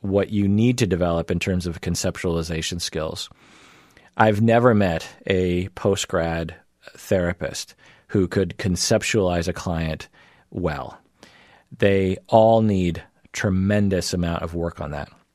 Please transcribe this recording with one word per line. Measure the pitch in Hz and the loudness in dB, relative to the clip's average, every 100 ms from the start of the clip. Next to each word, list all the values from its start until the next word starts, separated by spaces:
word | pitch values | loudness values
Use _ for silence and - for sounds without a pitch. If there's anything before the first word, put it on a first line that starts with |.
what | 104 98 98 | 0 0 0
you | 104 101 | 0 2
need | 101 117 123 | 4 4 2
to | 110 | 0
develop | 87 87 85 82 | 2 2 0 0
in | 87 | -2
terms | - 92 | 0 -2
of | 90 80 | -2 -6
conceptualization | - 87 92 87 92 85 80 80 80 85 | -4 -4 -4 -4 -2 -2 -2 -4 -6 -6
skills. | - 80 78 82 - - - - - - _ - _ - | -6 -6 -6 -8 -12 -16 -20 -20 -20 -20 _ -20 _ 2
I've | 110 104 | 4 4
never | 113 113 123 | 4 6 6
met | 107 98 80 - - - | 4 2 0 -6 -16 -2
a | 95 92 87 95 | 0 2 0 -4
post-grad | - 104 98 - 82 82 82 82 - _ _ - - | -4 -2 0 -2 -2 -2 -2 -6 -10 _ _ -20 -20
therapist | - 98 87 87 78 - - - - - _ | -2 0 0 -2 -8 -10 -14 -18 -20 -20 _
who | 104 90 | -2 0
could | 101 92 - | 0 -2 -2
conceptualize | 104 87 - 110 - 110 92 87 85 | -4 -2 0 0 0 0 2 0 -2
a | |
client | 80 - 82 80 78 - _ - _ _ | -6 -4 -4 -4 -6 -12 _ -20 _ _
well. | - 87 73 64 - _ _ - _ _ _ _ - | -6 -4 -6 -10 -14 _ _ -20 _ _ _ _ 0
They | 101 98 95 92 _ | 2 2 0 -2 _
all | 117 110 113 | 4 6 6
need | 110 98 90 82 - _ _ | 4 2 0 -2 -10 _ _
tremendous | - 110 92 95 104 101 92 - | -4 -2 0 2 2 2 0 -2
amount | 90 87 85 | -2 -2 -2
of | 87 | -6
work | 85 82 - | -6 -6 -6
on | 80 | -10
that. | 73 - _ _ | -8 -10 _ _